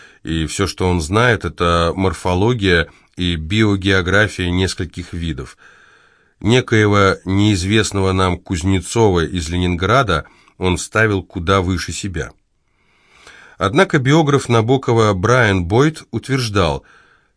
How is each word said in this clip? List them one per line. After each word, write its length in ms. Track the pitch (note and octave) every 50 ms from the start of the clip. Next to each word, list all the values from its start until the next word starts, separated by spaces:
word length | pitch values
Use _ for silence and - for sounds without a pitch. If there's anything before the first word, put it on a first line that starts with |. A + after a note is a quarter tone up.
| - - _ _ _
и 220 | - D#2+ E2 D#2+
всё, 200 | D2+ - - G2
что 220 | E2+ - - F#2 F#2
он 140 | F2+ F2
знает, 420 | D#2 D2 F#2+ A2 A#2+ B2 A2+ F#2+ -
это 480 | F2 E2 - F2 E2+ E2+ E2+ E2+ E2+ D2+
морфология – 960 | F#2 F#2+ F#2+ E2+ - - F#2 F2+ F2+ G2+ A#2 B2 A#2+ G2 F#2+ F2 E2+ E2 - - _ _ _ _
и 200 | - F2+ F2 F2
биогеография 1160 | D#2+ D#2 D#2 G2+ A2 A2 G#2 G2+ G2 F2+ G2 G2 F#2+ F2 F2 F#2 G2+ G#2+ F#2+ - - F#2 F2
нескольких 600 | F2 F2+ F#2+ F2+ - - F#2+ D#2+ - - F2 -
видов. 460 | - E2+ E2 E2 D2 C2 C2 - - _ _ - _ _ _ _ _ _ _ _ _ _ _ _ _ _
Некоего 760 | - G2+ A#2+ B2+ B2+ - A2+ A2 G#2+ G#2 G2+ G2+ G2 F#2+ F#2 - -
неизвестного 840 | F#2 F#2+ G2 G2+ G#2+ G#2 F2+ F2 F#2+ G#2+ A2 G2+ - - G2 F#2+ F#2+
нам 260 | F#2+ F#2+ F#2+ F#2 F2+ F2+
Кузнецова 880 | - - G2 E2+ E2+ F#2+ G2 F#2 D#2+ - - A#2 A#2 G#2 F#2 E2+ D#2+
из 240 | - - F2+ D#2 D2+
Ленинграда 760 | F2 F2+ F2+ F2+ F2+ E2+ F#2 F#2+ A2+ C3+ C3 G2 F2 D2+ - - _ _ _ _ _ _
он 180 | F2+ F#2 F2+ D#2
ставил 460 | - - - G#2+ A2 A2 G#2 F#2+ F2+
куда 380 | - - F#2 E2+ F2 G2 G2
выше 320 | F2+ F2+ F#2+ E2+ - - E2
себя. 380 | - - G2+ E2+ D#2+ C#2 - - _ _ _ _ _ _ _ _ _ _ _ _ _ _ _ _ _ - - - - - - - _
Однако 400 | F2 G2 A2 D#3 G3 F#3 - D3
биограф 520 | B2 C3+ D3 E3 E3 C#3+ C#3+ C3 - -
Набокова 640 | A#2+ A#2 A2 A2+ C3+ C3 - - A#2+ A2+ A2 G#2+ G2+
Брайан 520 | F#2 F2+ A2 B2 B2+ A#2+ G#2 G2 F#2+ F2
Бойд 380 | E2 G2+ A#2+ C#3+ D#3+ D#3 - - _
утверждал, 720 | - A#2 - - C3 C3+ B2 A2 G2 G2+ F2+ D#2 C#2 C2 - _ _ _ _ _ _ _ _ _ _